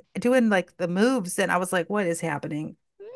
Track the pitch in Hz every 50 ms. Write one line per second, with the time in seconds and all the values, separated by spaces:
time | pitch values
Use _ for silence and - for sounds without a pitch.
0 | - _ _ 196 185 240 254 254 233 220 202 185 175 - _ - 180 170 175 190
1 | 220 254 269 247 180 175 - - 190 175 175 180 185 180 196 180 165 160 202 208
2 | 196 170 170 165 - 160 147 147 - 151 151 151 156 - - - _ _ _ _
3 | 403 440 494